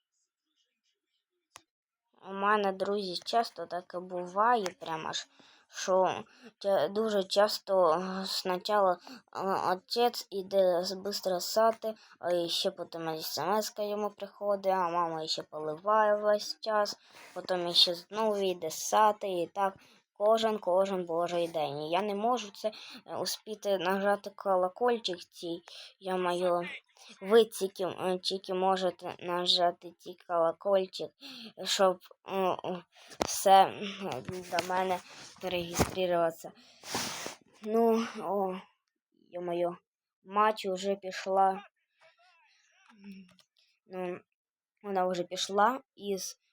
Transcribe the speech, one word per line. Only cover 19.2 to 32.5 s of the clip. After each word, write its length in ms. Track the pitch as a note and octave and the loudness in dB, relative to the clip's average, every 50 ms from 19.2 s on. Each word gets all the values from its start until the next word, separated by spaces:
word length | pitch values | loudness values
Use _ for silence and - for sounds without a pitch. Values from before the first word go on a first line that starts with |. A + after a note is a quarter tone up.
| G#3+ G3 | -4 -4
і 200 | F#3 F3 E3 E3 | -4 -2 -4 -4
так 260 | - G3 G3 F#3+ G3 - - - - _ _ _ _ - | -2 -2 -2 -2 -2 -6 -14 -20 -20 _ _ _ _ 0
кожен, 400 | G#3 G#3+ A3+ A3 A3 A3 G#3+ G#3 | 4 4 4 4 4 0 -2 -2
кожен 480 | - F3+ F3 F#3+ G3 G3 F#3+ F#3 F3 | 0 2 2 4 2 2 0 -4 -4
божий 420 | E3+ D#3+ E3+ F3 E3+ F3 F3 E3+ E3 | -2 -2 -2 -2 0 0 -2 -2 -2
день. 340 | E3+ D#3+ D3 C#3+ C#3 D3 | -2 -4 -4 -4 -4 -6
І 80 | D3+ D#3 | -4 -2
я 120 | E3+ F3+ | 0 0
не 140 | G#3 G#3 G3+ | 0 0 -2
можу 360 | G3+ G#3+ A#3 B3+ A#3 G#3 G3+ | -2 0 0 0 -2 -4 -8
це, 200 | - - - A3 A3 - - - - A#3 - | -12 -6 -6 -6 -6 -6 -14 -18 -18 -20 -16
е, 100 | - E3 | -12 -8
успіти 640 | - F3+ F3+ - - - A3 G#3+ G3+ - G3+ G3 F#3 | -6 -6 -6 -6 -8 -10 -12 -14 -6 -2 -2 0 0
нажати 520 | E3 F#3 F#3+ G3 G3 G3+ G3+ G3+ - G3+ - | 2 0 0 2 2 0 0 0 -2 -10 -16
колокольчик 840 | - - G3+ F#3+ F#3 F3+ F3+ F#3 - A#3+ B3 A#3+ A3 A3+ - F3 F3 - - | -6 -2 2 2 2 2 0 -2 0 0 2 2 0 -2 -4 -6 -6 -10 -16
цей, 320 | _ - F3+ E3+ E3+ F3+ - - - - - - - _ | _ -12 -8 -8 -8 -8 -10 -16 -20 -20 -20 -20 -20 _
я-моє. 720 | F#3+ F#3 F#3 F#3 F3+ F3 F3+ F3 F3+ F3+ F3 F3 F3 - - - - _ _ _ - - G#3+ - | -6 -4 -2 0 0 0 0 0 2 2 2 0 -2 -4 -10 -14 -16 _ _ _ -20 -20 -20 -14
Ви 240 | F#3+ F#3+ A3 A#3 A3 | 0 6 6 6 6
тільки, 380 | A3+ - - G3 F#3+ - - F#3 | 6 2 -4 -4 -4 -4 -4 -4
е, 340 | E3+ - - E3+ F#3 F#3 F#3 | -4 -4 -2 -2 -2 -2 -2
тільки 360 | - - F#3+ F#3+ - - F#3 | -2 -4 -6 -6 -6 -4 -2
можете 600 | F#3 F#3 F#3+ F#3+ F#3 F#3 F3+ F3 - F3+ F3 - - | 0 2 2 2 2 0 -2 -2 -4 -10 -12 -12 -10
нажати 720 | - F3 F3 F3+ F3+ F3+ F3 F3+ F3 F3 F3+ - - F3 E3+ _ | -6 -4 -4 -2 2 2 2 4 4 2 0 -2 -10 -20 -20 _
цей 200 | - E3+ F#3 - - - | -18 -18 -18 -16 -10 -4
колокольчик, 840 | F3+ E3+ E3 E3 D#3+ - - G3+ G3+ F#3+ F#3+ F#3 - - D#3+ - - _ C#4 C#4 C4 A#3+ A3+ A3 - - F#3+ | 0 2 2 2 0 -2 0 2 2 2 2 -2 -6 -10 -10 -10 -12 _ -20 -18 -16 -16 -16 -16 -14 -10 -4
щоб, 360 | F#3 - - G3 F#3 F3+ F3+ - - - _ _ - | -4 2 4 4 4 4 0 -6 -16 -20 _ _ -6
е, 80 | F#3+ | -2
е, 480 | F#3+ F#3+ F3+ | 0 2 0